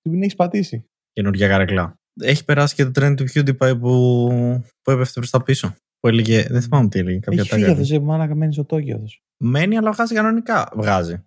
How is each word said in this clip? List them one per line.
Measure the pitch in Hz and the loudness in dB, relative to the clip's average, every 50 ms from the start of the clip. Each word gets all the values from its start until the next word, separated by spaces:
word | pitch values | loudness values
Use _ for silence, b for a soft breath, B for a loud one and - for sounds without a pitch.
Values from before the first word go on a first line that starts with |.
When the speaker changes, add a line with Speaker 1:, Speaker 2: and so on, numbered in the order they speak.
Speaker 1:
Την | _ 165 165 180 | _ -4 -2 -2
έχεις | 196 202 - | -2 -2 0
πατήσει. | - 175 175 180 208 190 - - 117 - _ _ _ _ _ | -2 -2 -2 0 -4 -4 -4 -6 -12 -12 _ _ _ _ _
Speaker 2:
Καινούργια | _ - 101 101 98 95 101 98 | _ -2 -2 0 2 2 2 4
καρέκλα. | 98 95 95 90 98 95 87 85 - _ _ _ _ - | 4 2 2 2 0 -2 -2 -4 -8 _ _ _ _ -6
Έχει | - - 143 151 - | 0 0 0 0 2
περάσει | - 147 143 147 143 - | 0 2 2 2 0 2
και | - 143 | 0 -2
το | 131 127 139 135 | 0 2 2 2
trend | 143 143 | 2 2
του | 131 139 131 - | 0 -2 -2 0
PewDiePie | 147 143 139 131 127 135 131 131 120 | 0 2 2 0 2 2 2 2 2
που, | 120 123 127 127 123 123 123 120 120 123 123 120 120 120 123 123 123 _ _ _ | 0 2 2 4 4 4 4 4 2 2 2 0 0 0 -2 -4 -6 _ _ _
που | _ - | _ 0
έπεφτε | 135 127 127 123 - - | 0 0 0 -4 -4 -8
προς | 117 - | -8 -2
τα | - 127 | -2 -2
πίσω. | 120 - 139 - - 92 - _ _ _ _ _ | 0 0 -2 -2 -2 -8 -10 _ _ _ _ _
Που | - 120 | 0 2
έλεγε, | 113 117 113 110 113 110 - - | 2 2 2 2 2 2 2 0
δεν | 120 123 | -2 -2
θυμάμαι | 117 117 - 139 120 104 | -2 2 2 2 2 2
τι | - 95 | 2 -2
έλεγε, | 90 90 92 95 | -2 -2 -2 -4
κάποια | 104 - - - | -2 -2 -2 -2
Speaker 1:
Έχει | 101 98 | 0 0
φύγει | 110 110 | 0 2
Speaker 2:
τάγα. | 104 196 | 2 2
Speaker 1:
αυτός, | 165 139 143 139 | 2 2 0 0
ε, | 151 151 | 0 0
μαλάκα, | 143 151 156 160 160 151 151 | 0 0 -2 -2 -2 -2 -2
μένει | 151 156 156 | -2 0 -2
στο | 147 151 143 | -2 -4 -4
Τόκιο | - 160 160 147 131 110 | -4 -4 -4 -4 -4 -8
αυτός. | 110 107 107 - _ _ _ _ _ - | -8 -10 -12 -16 _ _ _ _ _ -2
Speaker 2:
Μένει, | 117 127 143 170 196 214 | -2 0 0 0 0 0
αλλά | 226 214 220 | 0 0 -2
βγάζει | 208 214 233 226 233 | -2 -2 -2 -2 0
κανονικά. | 214 214 220 226 226 233 - 226 180 - - - | 0 0 0 0 -2 -2 -2 -2 -2 -2 -2 -4
Βγάζει. | 110 107 104 101 92 87 85 85 90 - | -4 0 0 0 0 0 -4 -6 -10 -12